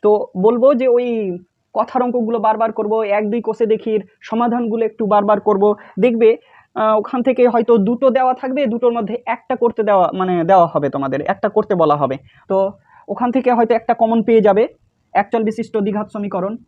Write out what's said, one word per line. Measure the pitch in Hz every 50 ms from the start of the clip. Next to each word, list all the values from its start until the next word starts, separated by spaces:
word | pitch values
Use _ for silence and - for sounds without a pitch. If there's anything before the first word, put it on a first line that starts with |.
তো | - 208 208 208 - - _ 185
বলবো | 185 214 247 240 233 269 294
যে | 233 254 262
ওই | 240 240 247 247 233 226 214 190 175 180 185 _ _ _ _ _ _
কথার | - 247 - - 247
অঙ্কগুলো | 247 247 240 247 233 214 233 226
বারবার | 208 220 214 208 226 226
করব, | 220 - 214 208 220 220
এক | 220 202 202 208 214 208
দুই | 202 240
কোষে | 220 220 220 - 233
দেখির | 214 220 214 - 226 214 214 190 - _ _
সমাধানগুলো | - - - 226 240 240 226 247 240 226 208 240 226
একটু | 220 220 _ 226
বারবার | 196 208 208 202 202 214 -
করব। | - 214 208 196 202 208 208 208 - - - -
দেখবে, | 185 254 233 226 233 220 233 294 _ _ _ - _ _ _
আহ, | - 220 220 220 214
ওখান | 208 - - 247 233
থেকে | 269 254 - 240 247
হয়তো | 233 240 226 226 233 226
দুটো | 196 208 240 240 277 262
দেওয়া | 226 262 262 254 254
থাকবে, | 254 - 262 262 277 285
দুটোর | 240 214 233 240 240 233
মধ্যে | 233 220 185 214 240 _
একটা | - - - _ _ 254
করতে | 233 233 240 - - 220
দেওয়া, | 202 208 190 180 156
মানে | - 185 185 185 180 175 165
দেওয়া | 165 190 190 170 160
হবে | - 156 143 139
তোমাদের, | - 143 139 135 135 135
একটা | 147 - 196 196 - 208
করতে | 196 214 208 - 208
বলা | 180 165 151 147
হবে। | 147 143 127 135 131 _ - _ _ _ _
তো | 196 190 190 196 196 _ _ _ _ _ - -
ওখান | 202 - 240 247
থেকে | 233 269 254 247
হয়তো | 247 233 233 214 240
একটা | 226 226 - 233
কমন | 226 233 220 226 233 214
পেয়ে | 226 226 226
যাবে, | 190 214 196 196 226 - - _ _ _ _ _ _ _ _
একচল | 180 202 202 - 233 220
বিশিষ্ট | 202 220 226 226 - - 220
দ্বিঘাত | 202 190 175 208 214 202 _
সমীকরণ। | 214 202 202 196 190 175 196 220 233 -